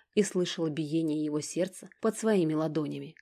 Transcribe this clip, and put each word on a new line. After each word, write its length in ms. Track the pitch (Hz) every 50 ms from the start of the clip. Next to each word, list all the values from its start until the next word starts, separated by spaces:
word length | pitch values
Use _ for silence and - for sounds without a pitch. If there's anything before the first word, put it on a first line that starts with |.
| _ _ -
и 80 | 208
слышала 460 | 196 - - 180 175 - - - 160 160
биение 560 | 143 160 156 143 156 165 165 156 151 156 151
его 160 | 151 147 151
сердца 480 | 147 - - 156 185 190 - - - - _ -
под 180 | - 220 214 -
своими 360 | 220 220 214 185 165 156 156
ладонями, 600 | 156 160 160 151 160 147 143 143 143 139 156 - -